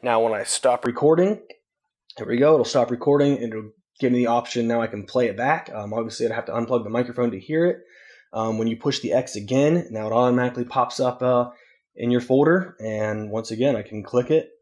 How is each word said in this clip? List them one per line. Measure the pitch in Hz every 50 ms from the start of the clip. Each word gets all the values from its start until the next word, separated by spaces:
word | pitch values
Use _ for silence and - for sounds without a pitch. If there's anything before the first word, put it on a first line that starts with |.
Now | - 123 117 113 113
when | 117 110
I | 104 98
stop | - - - - 131 123 120 -
recording, | 127 120 - 143 147 160 165 180 196 214 - - _ - _ _ _ _ _ _ _ _ _ _ _ -
here | - 120 -
we | 117
go, | 120 139 151 160
it'll | 143 117
stop | - - 143 120 117 123
recording, | 120 - 143 143 143 143 143 143 127
and | 117 113 110
it'll | 110 107 107 _ _ _ _ _ _
give | 139 127 123
me | 123
the | 123 113
option. | 117 120 117 - - 123 117 117
Now | 117 117
I | 113
can | 110 - 101 98
play | - - 131 123
it | 113 101
back. | 104 120 135 156 160 - - 120
Um, | 110 104 104 110
obviously, | 117 113 110 107 - 117
I'd | 113 110
have | 113 113
to | - -
unplug | 117 117 113 127 120 107
the | 104
microphone | 110 120 123 123 120 - 123 120 104
to | 95
hear | - - 151 160 170
it. | 180 165 - - _ _ - - - - _ _ _ -
Um, | - 113 113 110 110
when | 113 113
you | 113
push | 113 - 147 131 -
the | - 110 85
X | 127 - - -
again, | 107 101 104 131 131 143 151 165 175 165 -
now | 113 107 107
it | 107 110
automatically | 117 123 123 123 123 123 123 123 127 123
pops | 123 - 131 123 123 - -
up, | 135 123 123 -
uh, | 127 127 127 123 123 123 - _ _ _ _ _ _ _ _
in | - - 120 123
your | 123
folder. | 120 - 131 135 147 156 170 190 180 - - _
And | 110 110 110 107 107 107 107 107 107 104
once | 104 113 110 -
again, | 113 110 127 143 131
I | 107 101
can | - 110 107 98
click | - - 123 120 -
it | 156 160 156 - _ _